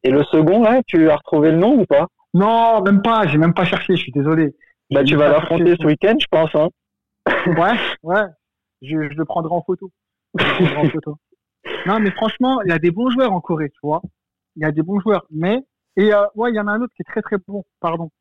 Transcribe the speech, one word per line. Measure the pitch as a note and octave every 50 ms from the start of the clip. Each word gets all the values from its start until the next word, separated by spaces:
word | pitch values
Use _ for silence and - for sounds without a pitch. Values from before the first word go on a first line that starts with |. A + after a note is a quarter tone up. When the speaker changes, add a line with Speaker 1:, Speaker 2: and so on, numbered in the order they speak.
Speaker 1:
Et | - C3
le | C3 C#3+ C#3+
second, | - - D#3 D#3 D#3 F#3+ A3+
là, | A#3+ G#3+ A#3+ C4 A#3+
tu | - - E3 D#3+ D#3+
as | D3+
retrouvé | D3 _ - - D3+ D3 D#3+
le | D#3+ E3
nom | F3+ A3+ D4 B3
ou | F#3
pas ? | - C#3+ C#3 D#3+ F#3+ _ _ _ _ -
Speaker 2:
Non, | F3 G3 G#3+ A3+ A3+ A#3 A#3 A3+ G#3+
même | F#3 G3 G3+ G3
pas. | G3 A3+ A3+ A3 G#3
J'ai | D#3+ C#3 D3+
même | D#3+ E3+ E3+
pas | - F3+
cherché. | E3+ - F#3 - - F#3
Je | D#3+
suis | - -
désolé. | B2 C#3+ C#3 D3+ D#3+ D#3+ D#3+ C#3+ - _ _ _ _ _ _ _
Speaker 1:
Bah, | C#3 C#3
Speaker 2:
J'ai | C#3 C#3
Speaker 1:
tu | D3+
Speaker 2:
même | D3 D3
Speaker 1:
vas | D3 C#3+
Speaker 2:
pas | D#3
Speaker 1:
l'affronter | D#3 - E3 E3+ E3+
Speaker 2:
cherché. | E3+ E3+ E3
Speaker 1:
ce | D#3
week-end, | D3+ D3+ - - G3+ A3+ D4+
je | - -
pense, | - D#3 E3 D#3 -
hein. | D3+ D3+ F3 _ _ _ _ _ _ _ _ _ _ _
<laughs> | - - - - F3 E3+ E3
Speaker 2:
Ouais, | E3+ G3 A#3+ A3 - - - -
ouais. | - D#3+ F3+ G#3 G#3+ F#3 D#3+ _ _ _ _ _ _ _ _ _
Je, | C3+ C3+ D#3 D#3 D3+ C#3+
je | C#3+
le | D#3 D#3+
prendrai | D#3 - E3+ D#3+ D#3+ F3
en | F3
photo. | - - F#3 - G3 F#3 _ _ _ _ _ _ _ _ - -
Je | -
le | - -
prendrai | - F3+ D3 - D3 D3+
en | D3
photo. | - D#3 - D#3 D3 _
Speaker 1:
<laughs> | _ _ _ _ _ _ _ _ _ - - - -
Speaker 2:
Non, | E3+ G3+ A3
mais | G#3+ G3
franchement, | F3 - A3 A3 - - B3 B3+ C4 B3
il | G3+ F3
y |
a | E3+ D#3
des | D#3 F3
bons | E3+ G3 A#3+ C4
joueurs | A#3+ B3+ C4 A#3
en | F#3+ F3
Corée, | - - F3 D#3 D#3 C#3
tu | _ _
vois. | - D3 D3+ E3+ - - _ _ _ _ _ _ _ _ _
Il | -
y | D3+
a | D#3
des | D3 D#3
bons | D#3+ E3+ G3+ G3+
joueurs, | F3+ G#3+ G#3 F3 - _
mais, | D#3 D#3 E3 F#3 A3 B3+ C4+ _ _ _ _ _ _
et, | F#3+ G3+ G#3+ G#3
euh, | G3+ G3+ G#3 _
ouais, | G#3 A3+ B3
il | A#3
y | G#3+
en | G#3
a | G#3
un | G#3 A3
autre | B3 A#3 _
qui | _
est | F3+ -
très, | - A3+
très | G3+ - A3 F#3+ _
bon. | - G3+ G3+ - _ _ _
Pardon. | - E3+ E3 E3+ E3+ D#3 _ _